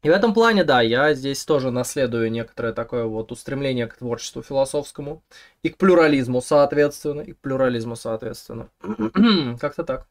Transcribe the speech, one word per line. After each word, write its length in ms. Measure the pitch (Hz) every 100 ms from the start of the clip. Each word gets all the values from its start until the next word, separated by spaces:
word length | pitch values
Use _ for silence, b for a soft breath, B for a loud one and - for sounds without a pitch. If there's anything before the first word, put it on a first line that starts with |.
И 60 | 151
в 20 |
этом 200 | 185 226
плане, 300 | 214 226 214
да, 180 | 165 123
я 320 | 113 120 147 143
здесь 280 | 135 139
тоже 280 | - 147 127
наследую 600 | 123 123 - 127 117 113
некоторое 400 | 113 113 - 117
такое 340 | 110 117 123 113
вот 260 | 110 110
устремление 560 | 123 - 139 139 123 117
к 100 | -
творчеству 460 | 123 117 - 127
философскому 800 | 127 135 135 147 143 - 143 160 _ B B B
и 60 | 160
к 80 | -
плюрализму, 640 | 190 175 156 139 120 123
соответственно, 800 | - 147 143 147 147 - 151 147
и 100 | -
к 40 | -
плюрализму, 560 | 139 131 131 120 113 113
соответственно. 720 | 120 113 120 - - 113 - _
<clears throat> 800 | 190 220 214 190 226 196 131 120
Как-то 240 | 143 -
так. 240 | 123 131 -